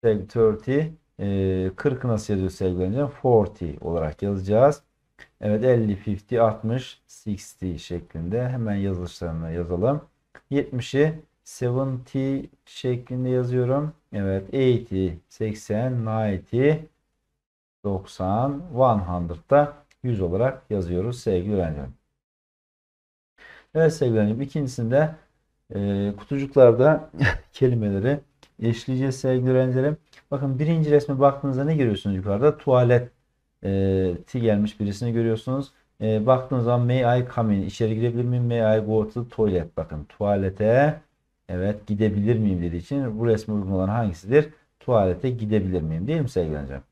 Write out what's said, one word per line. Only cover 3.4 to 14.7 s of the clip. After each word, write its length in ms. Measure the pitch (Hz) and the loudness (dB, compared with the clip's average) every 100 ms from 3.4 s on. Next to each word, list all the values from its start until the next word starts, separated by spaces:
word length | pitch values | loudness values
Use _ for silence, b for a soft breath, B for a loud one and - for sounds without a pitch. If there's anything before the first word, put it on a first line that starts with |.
| 98 - 85 73 | 4 -4 -10 -8
olarak 400 | - 85 80 78 | -6 -4 -4 -4
yazacağız. 640 | 101 98 92 107 139 151 _ _ _ _ B _ | -4 -4 0 4 4 2 _ _ _ _ B _
Evet, 220 | 107 107 | -4 0
elli, 320 | 123 120 110 98 | 2 2 2 -2
fifty, 440 | - 98 _ 120 | -4 -8 _ 2
altmış, 640 | 113 110 110 123 123 - _ | 2 2 -4 -4 -6 -20 _
sixty 680 | - - 98 - - 92 80 | -16 -10 -10 -10 -10 -8 -8
şeklinde 760 | - 87 - 85 85 110 127 | -8 -10 -10 -10 -6 -4 -4
hemen 260 | 127 110 101 | -4 -4 -2
yazılışlarını 760 | 98 92 87 - 87 80 80 | -2 -4 -6 -8 -8 -6 -6
yazalım. 500 | 82 82 87 110 147 - _ _ - _ | -6 -4 0 0 -2 -6 _ _ -20 _
Yetmişi 640 | 139 139 127 120 135 151 160 - _ | -4 -2 -6 -4 0 0 0 -14 _
seventy 960 | - - 127 123 135 127 127 135 135 135 - _ _ | -20 -6 -2 -2 -2 -6 -6 -4 -2 -4 -6 _ _
şeklinde 640 | - 127 123 123 127 127 | -8 -4 -4 -6 -6 0
yazıyorum. 640 | 127 123 127 123 135 151 - _ | 0 0 0 0 0 -2 -10 _
Evet, 400 | 104 98 95 95 | -4 -2 -2 -2
eighty, 560 | 135 131 | 0 2